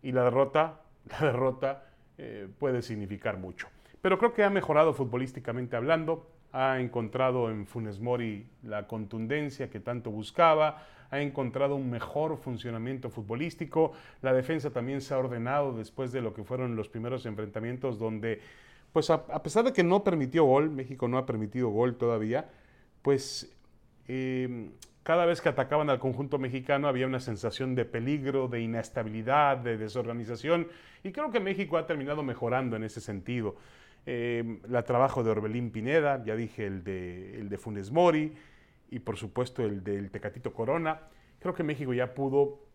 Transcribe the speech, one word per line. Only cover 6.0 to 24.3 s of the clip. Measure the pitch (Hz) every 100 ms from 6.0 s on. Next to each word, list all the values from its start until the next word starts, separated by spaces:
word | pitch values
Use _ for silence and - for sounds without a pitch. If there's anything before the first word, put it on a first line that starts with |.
| 160 165 - - _
ha | 135 131 131
encontrado | 123 120 110 127 131 127 117
en | 110 101
Funes | 120 110 98
Mori | 117 123 117 104 117 -
la | 120 104 101
contundencia | 113 104 117 113 147 147 - 127
que | 107
tanto | 95 120 117
buscaba, | 107 104 - 170 156 156 147 - - -
ha | 139
encontrado | 143 139 131 127 139 143
un | 131
mejor | 120 - 147 156 151
funcionamiento | - 117 123 117 117 135 123
futbolístico, | 113 101 117 165 - 160 160 160 - - -
la | 131
defensa | 131 131 160 147
también | 123 120 139
se | 131
ha | 135
ordenado | 127 120 117 143 143
después | 117 107 - 131
de | 127
lo | 113
que | 101
fueron | 101 127 127 113
los | 104
primeros | 117 117 127 120
enfrentamientos | 104 107 101 113 127 131 113
donde, | 110 110 113 107 - - - - -
pues, | - 151
a, | 160 -
a | -
pesar | - 202
de | 233
que | 254
no | 170 190
permitió | 202 170 131 156
gol, | 151 131 156
México | 147 127 135 120
no | 127
ha | 127
permitido | 113 107 127 123
gol | 104 123 117
todavía, | 120 117 107 123 160 - - _ - _
pues, | - 139 - - - - - _ _ _ -
eh, | 131 131